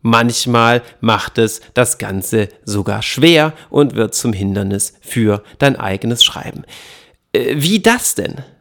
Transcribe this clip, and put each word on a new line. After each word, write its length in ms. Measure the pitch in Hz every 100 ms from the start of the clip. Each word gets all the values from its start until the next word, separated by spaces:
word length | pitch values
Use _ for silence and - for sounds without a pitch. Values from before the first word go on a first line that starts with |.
Manchmal 800 | 117 117 117 117 123 120 117 120 - _
macht 380 | 113 110 - -
es 240 | 113 - - -
das 240 | 123 -
Ganze 500 | 104 95 - 113 101 _ -
sogar 380 | 101 98 101
schwer 500 | - - 160 165 156 156 -
und 240 | - 143
wird 220 | 107 110 -
zum 180 | 123
Hindernis 600 | 98 98 98 98 98 - _
für 420 | - - 107 104 - -
dein 160 | 139 127
eigenes 480 | 101 98 117 120
Schreiben. 400 | - - - - - - - - _ _ _
Äh, 220 | - 120 151
wie 220 | 156 214
das 360 | 226 247 - -
denn? 280 | - 135 - _